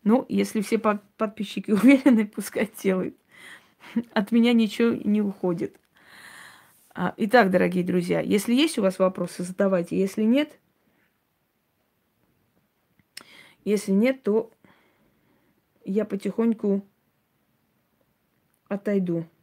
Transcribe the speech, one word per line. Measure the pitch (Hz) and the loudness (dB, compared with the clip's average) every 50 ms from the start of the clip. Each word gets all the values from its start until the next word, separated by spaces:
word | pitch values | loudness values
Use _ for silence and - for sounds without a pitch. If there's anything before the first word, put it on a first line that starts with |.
| _ | _
Ну, | 202 220 262 262 - | 4 2 2 2 -2
если | 226 196 202 202 - 220 | -2 -2 -2 -2 -2 -6
все | 202 - 226 214 | -4 -2 -4 0
по-, | 220 220 208 208 _ _ _ | 0 0 -2 -2 _ _ _
подписчики | _ 226 208 208 - 208 - - 202 190 - | _ -6 -6 -6 -10 -12 -10 -10 -12 -2 -2
<laughs> | |
уверены, | 220 196 196 254 277 262 - 294 247 214 214 | 0 4 6 6 6 6 6 4 4 4 2
пускай | 208 - - 196 - - - 220 - - - | -2 -6 -12 -12 -8 -4 -4 -6 -6 -6 -6
делают. | - 196 185 185 180 - - _ _ _ _ - - - - - _ _ _ _ - - - 233 233 _ - | -2 -2 -2 -2 -4 -6 -10 _ _ _ _ -20 -20 -20 -20 -20 _ _ _ _ -20 -8 -8 -8 -8 _ -4
От | 220 202 - | -4 -2 0
меня | 233 240 226 240 240 | 2 2 4 4 4
ничего | 233 226 202 - - 233 233 220 | 4 2 2 0 0 0 0 0
не | - - 202 208 214 | -2 -2 0 0 0
уходит. | 208 202 190 - - 180 175 170 - - _ _ _ _ _ _ _ - - - - - - - - - - - _ _ _ _ _ _ _ - | 0 -2 -6 -4 -4 -4 -2 -4 -6 -10 _ _ _ _ _ _ _ -20 -20 -20 -20 -20 -20 -20 -20 -20 -20 -20 _ _ _ _ _ _ _ -6
А, | 180 180 - | -6 -6 -4
итак, | - 220 202 - 247 214 190 | -4 -4 4 4 4 4 6
дорогие | 185 180 185 180 180 185 175 | 2 2 2 2 0 -2 -2
друзья, | 180 180 180 175 180 175 165 | 0 -2 -2 -2 -2 -4 -4
если | - - 190 208 202 - 240 | -2 0 -2 -2 0 0 0
есть | 254 302 320 - | 2 2 0 0
у | - | 0
вас | 202 190 185 - | -2 -2 0 0
вопросы, | 190 185 185 - 175 170 - - 185 | 0 0 0 -4 -8 -8 -8 -10 -10
задавайте. | 180 185 - 202 196 190 175 170 - - | -10 -4 -2 0 0 0 -2 -2 -2 -2
Если | 185 190 190 - - 220 | -2 -2 -2 -2 0 2
нет, | 220 240 277 302 302 - _ _ _ _ _ _ _ _ _ _ _ _ _ _ _ _ _ _ _ _ _ _ _ _ _ _ _ _ _ _ _ _ _ _ _ _ _ _ _ _ _ _ _ _ _ _ _ _ _ _ _ _ - - _ - - - - _ _ _ | 2 2 2 0 -2 -8 _ _ _ _ _ _ _ _ _ _ _ _ _ _ _ _ _ _ _ _ _ _ _ _ _ _ _ _ _ _ _ _ _ _ _ _ _ _ _ _ _ _ _ _ _ _ _ _ _ _ _ _ -20 -20 _ -20 -20 -20 -20 _ _ _
если | 190 208 202 - - 196 | -2 -2 -2 0 0 2
нет, | 196 226 254 269 269 | 2 2 2 0 -2
то | _ 202 208 220 - - _ _ _ _ _ _ _ _ _ _ _ _ _ _ _ _ _ _ _ _ _ _ _ _ _ _ _ | _ -2 -2 -2 -2 -4 _ _ _ _ _ _ _ _ _ _ _ _ _ _ _ _ _ _ _ _ _ _ _ _ _ _ _
я | - 190 214 208 | -4 -4 -4 -4
потихоньку | 208 196 196 - 208 185 - 226 233 226 214 - 208 196 196 196 _ _ _ _ _ _ _ _ _ _ _ _ _ _ _ _ _ _ _ _ _ _ _ _ _ _ _ _ _ _ _ _ _ _ _ _ | -4 -8 -8 -6 -6 -4 -2 -2 -2 -2 -2 -2 -2 -2 -2 -4 _ _ _ _ _ _ _ _ _ _ _ _ _ _ _ _ _ _ _ _ _ _ _ _ _ _ _ _ _ _ _ _ _ _ _ _
отойду. | _ 202 196 - 214 202 196 185 175 170 165 165 - _ _ | _ -10 -6 -4 -2 -2 0 0 -2 -4 -4 -6 -10 _ _